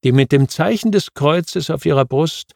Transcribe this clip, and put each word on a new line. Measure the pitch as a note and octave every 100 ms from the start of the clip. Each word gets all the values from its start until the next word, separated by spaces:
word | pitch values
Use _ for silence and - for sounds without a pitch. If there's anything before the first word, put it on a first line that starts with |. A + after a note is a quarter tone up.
die | C3
mit | B2+ B2+
dem | C#3+ C3+
Zeichen | - E3+ A3 A3+
des | G3+ -
Kreuzes | - C#3+ E3+ E3+ F3+ D3+
auf | D#3+ D#3+
ihrer | C#3 B2+
Brust | C3+ D#3+ - -